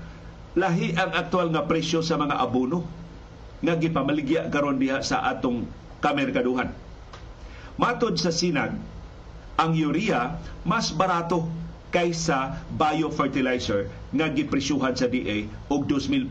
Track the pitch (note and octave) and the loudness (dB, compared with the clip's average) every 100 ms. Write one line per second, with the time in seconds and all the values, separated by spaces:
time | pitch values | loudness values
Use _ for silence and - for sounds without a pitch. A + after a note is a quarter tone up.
0 | - - - - - E3+ F3 E3+ A3 E3+ | -12 -14 -16 -16 -4 0 2 2 2 0
1 | F#3 E3+ E3+ F3+ E3+ D#3+ C#3+ D#3+ D#3+ E3 | 0 0 2 2 4 2 2 0 2 2
2 | D#3+ D3 C#3+ C#3 B2+ B2 B2+ F3 E3 - | 2 2 2 2 2 2 2 0 -4 -10
3 | - - - - - - D#3 E3 D#3+ D3 | -14 -16 -16 -16 -16 -4 0 2 2 2
4 | C#3 D3+ C3 D#3+ - C#3+ D3 C3 C3+ C#3 | 2 2 2 0 2 0 2 2 2 2
5 | - C3+ - C3 B2+ A#2+ G2 - - - | 0 0 0 0 0 0 -2 -8 -16 -2
6 | D3 C#3+ C3+ C3+ B2 B2+ A#2 - - - | 0 2 2 2 2 2 0 -4 -14 -16
7 | - - - - - - - - G3 A#3+ | -16 -16 -16 -14 -16 -14 -10 -2 0 2
8 | A3+ E3 F3 D#3+ F3 C#3+ A2+ A2+ - - | 0 2 0 2 2 2 0 -4 -8 -12
9 | - - - - - - D#3+ D#3+ D3+ D3 | -14 -16 -16 -16 -6 0 2 4 2 2
10 | G#3+ C3+ B2 - - - E3 A3+ - D#3+ | 2 2 0 -4 -10 -6 0 0 0 2
11 | F#3 E3+ E3 F3+ E3 - - - - F3+ | 2 2 2 0 0 -4 -8 -12 -2 2
12 | F3 E3 - C#3 C3+ - - A2+ D3+ D#3 | 2 0 2 2 0 -4 -4 0 2 2
13 | D3+ - C#3 C#3+ B2+ B2+ A#2 G2+ G2 - | 0 2 0 2 2 2 2 0 0 -6
14 | - C3+ D#3+ C#3 C#3+ C#3 - C#3 C3 B2 | -4 0 2 2 0 0 2 2 2 2
15 | B2+ B2 G#2+ G#2+ G#2+ - - C#3+ B2 C#3 | 2 2 0 -2 -4 -6 -2 0 2 0
16 | C3+ C#3 B2+ | 2 0 2